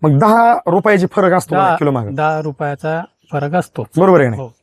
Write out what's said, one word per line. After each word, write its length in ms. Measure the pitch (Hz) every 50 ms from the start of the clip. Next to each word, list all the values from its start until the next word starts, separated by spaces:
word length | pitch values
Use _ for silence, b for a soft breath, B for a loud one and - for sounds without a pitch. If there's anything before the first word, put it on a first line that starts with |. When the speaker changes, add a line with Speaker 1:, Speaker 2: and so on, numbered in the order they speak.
| -
Speaker 1:
मग 160 | 156 143 139
दहा 400 | 220 214 220 226 233 233 240 - -
रुपयाची 400 | 175 170 196 - 214 208 185 180 180 -
फरक 200 | 214 196 180 175
असतो 220 | 185 - - 160
बघा 120 | 185 190
Speaker 2:
दहा, 100 | 185 165
Speaker 1:
किलो 140 | 156 156 147
मागं. 240 | 135 123 113 101 139
Speaker 2:
दहा 260 | 143 151 156 156 156
रुपयाचा 640 | 151 156 139 - 160 143 139 139 - 156 160 165 185 - _ _ _ _ -
फरक 220 | 143 143 147 160
असतो. 280 | 180 - - - - 113 - - 160
Speaker 1:
बरोबर 220 | 180 190 185 156
आहे 100 | 139 120
का 60 | 107
नाही? 60 | 135 131
Speaker 2:
हो. 140 | 117 _ _